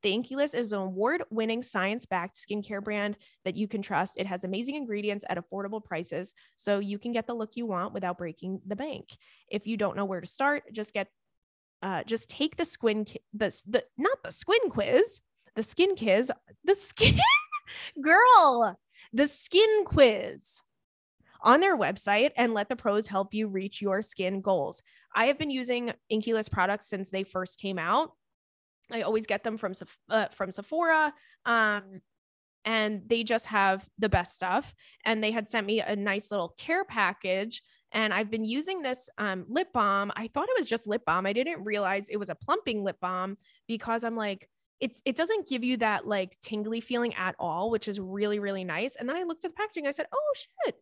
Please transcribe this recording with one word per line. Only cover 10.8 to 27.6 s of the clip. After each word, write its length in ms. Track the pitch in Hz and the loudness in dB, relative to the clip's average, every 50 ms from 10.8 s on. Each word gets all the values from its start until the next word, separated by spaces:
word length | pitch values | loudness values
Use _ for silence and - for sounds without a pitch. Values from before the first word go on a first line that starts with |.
| 214 - - | -10 -6 -4
get, 180 | 208 196 _ _ _ _ _ _ _ _ _ _ _ _ _ _ _ | -6 -6 _ _ _ _ _ _ _ _ _ _ _ _ _ _ _
uh, 220 | - 190 190 160 - | -6 -4 -4 -4 -4
just 260 | - 226 226 - - | -4 -6 -6 -6 -10
take 260 | - - 285 320 - | -4 -2 -2 -2 -2
the 80 | - 339 | -4 -4
squin 420 | 320 - - - 226 214 214 214 | -4 -4 0 0 0 2 2 -2
ki-, 140 | - - - _ _ - | -6 -8 -18 _ _ -6
the 140 | 208 220 190 | -4 -4 -4
s-, 160 | - - - | -4 -6 -12
the, 200 | 190 220 240 - _ _ - | 0 0 0 0 _ _ -2
not 260 | 277 403 539 - - | 0 0 0 0 -4
the 80 | - | -10
squin 380 | - - - - 392 466 523 370 | -8 -8 0 2 2 2 2 2
quiz, 500 | - 233 202 214 - 277 415 466 - - _ _ _ _ _ _ _ | 0 -2 0 4 6 4 4 4 0 -12 _ _ _ _ _ _ _
the 80 | - 220 | -6 -6
skin 320 | - - - 349 403 381 | -6 2 2 2 2 2
quiz, 360 | - 226 220 185 208 247 262 - - _ _ 202 _ _ | 0 2 4 4 4 4 0 -4 -8 _ _ -20 _ _
the 120 | 311 403 | 2 2
skin, 420 | - - - - - 440 - - - 740 906 1077 1077 1077 1077 - 1077 | 2 2 -4 2 6 6 6 8 8 8 8 6 6 4 0 -10 -12
<laughs> 400 | _ - - - - - - 311 | _ -12 -16 -14 -14 -12 -10 -2
girl, 800 | 269 302 330 392 466 508 494 415 339 285 254 240 233 208 180 - _ _ _ - - - | 4 6 8 10 10 12 10 10 10 8 6 6 2 2 0 -6 _ _ _ -20 -20 -6
the 140 | - 233 285 | 2 2 4
skin 580 | 294 - - - - - 359 440 427 427 427 381 | 4 4 -2 -2 4 6 6 6 8 6 4 2
quiz 800 | - - - 277 240 214 202 - - 71 71 - - - - _ _ _ _ _ _ _ _ _ _ _ _ _ _ _ - | 2 6 8 8 8 8 2 -4 -8 -10 -12 -12 -12 -12 -12 _ _ _ _ _ _ _ _ _ _ _ _ _ _ _ 0
on 200 | - - 247 302 | 4 6 6 8
their 160 | 359 392 359 254 | 8 4 4 4
website 540 | 202 139 190 - - 202 202 208 247 294 - | 2 0 0 -2 0 2 4 4 4 2 4
and 180 | - 240 233 226 | 2 2 2 2
let 140 | 208 208 - | 0 0 -2
the 60 | 254 | -4
pros 320 | 233 - 233 202 208 220 - | -2 0 2 2 2 0 0
help 260 | 202 190 196 202 - | -2 -2 -2 -2 -2
you 140 | 214 220 208 | -4 -4 -2
reach 340 | 190 190 190 196 - - | -2 -4 -4 -4 -8 -4
your 200 | 202 202 190 196 | -2 0 0 0
skin 400 | 220 - - - 190 185 190 196 | -2 -4 -6 -4 -2 -2 -2 -2
goals. 420 | 190 202 190 170 139 - - - - _ _ _ _ _ - | 0 2 2 2 0 -2 -6 -10 -16 _ _ _ _ _ 0
I 120 | - 226 262 | 2 2 2
have 100 | 285 277 | 2 0
been 120 | 311 294 | 0 -2
using 440 | 269 262 254 247 247 240 240 240 - _ _ _ | -2 -4 -2 -2 -2 -2 -2 -4 -6 _ _ _
Inky 240 | 220 220 214 233 226 | -2 -2 0 0 0
List 180 | 220 214 - | 0 0 -2
products 360 | - - 180 190 202 214 - - | 0 0 2 2 0 -2 -4 -8
since 220 | - 190 190 - | -6 -6 -6 -6
they 140 | 190 190 196 | -6 -6 -6
first 360 | 196 - 185 185 185 - | -4 -4 -6 -6 -6 -10
came 200 | - | -10